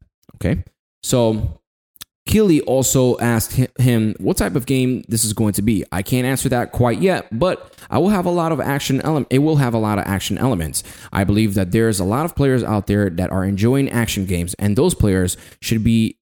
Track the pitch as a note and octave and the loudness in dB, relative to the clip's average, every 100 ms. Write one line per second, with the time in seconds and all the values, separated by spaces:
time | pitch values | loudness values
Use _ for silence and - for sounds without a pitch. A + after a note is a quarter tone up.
0 | _ _ _ - - - - _ _ _ | _ _ _ -6 -4 -4 -6 _ _ _
1 | - B2+ A#2 A2 - - _ _ _ - | -2 2 2 0 -4 -8 _ _ _ -20
2 | - _ - G#3 G#3+ D3+ - C3 C3 C3 | -20 _ 0 2 4 4 2 0 2 2
3 | B2+ - A#2 A2+ - B2 B2+ - B2 A#2+ | 2 2 0 0 0 -2 -2 2 2 2
4 | A2 - F#2+ F#3 G#3 E3+ A#2 C3 B2+ B2 | 0 -2 -2 -2 -2 -2 -2 0 0 -2
5 | - A2 G#2+ A2 A2 G2+ G#2 G#2 - E2+ | -4 -2 -2 0 0 0 0 0 -2 -6
6 | G2 B2+ B2+ C3+ C3+ B2 A#2 - B2 A2+ | -2 -2 0 -2 0 -2 -2 0 0 2
7 | F#3 E3 - A2+ F#3 - - - - A#2 | 0 0 -4 -2 -2 -2 -8 -20 -4 0
8 | F3 G#3 F3+ F3 E3 D#3 B2 C#3 - C3+ | 2 2 0 0 0 -2 -2 -2 -2 -2
9 | - D#3 - C3 D3+ D3+ B2+ A2+ G#2+ G#2 | 0 -2 0 2 2 2 2 0 0 -2
10 | - G2 - G2+ C3 G2+ D#2 C#2 - - | -2 -4 -4 -2 -2 -2 -4 -6 -10 -16
11 | - - G2 G#2 A2 G2+ F2+ A2 A2+ G2+ | -8 -2 0 2 2 0 0 2 2 0
12 | F#2 A#2 E3 - C#3 C3 - G#2+ - G2+ | -2 -2 -2 0 0 2 0 -2 0 0
13 | G2+ E2+ F2+ F#2+ F#2 G2 A2 C#3 C#3 A#2 | 0 -2 -4 -2 -2 0 2 2 0 -2
14 | A2 - F#2 F2 F2 - G2+ G2+ F#3 - | -2 -2 -2 -2 -4 -2 -2 2 0 2
15 | G#2+ F#2 F2+ - - - - A2+ A2 A2+ | 2 2 0 -4 -14 -14 -4 -2 2 2
16 | A2 - | 0 -2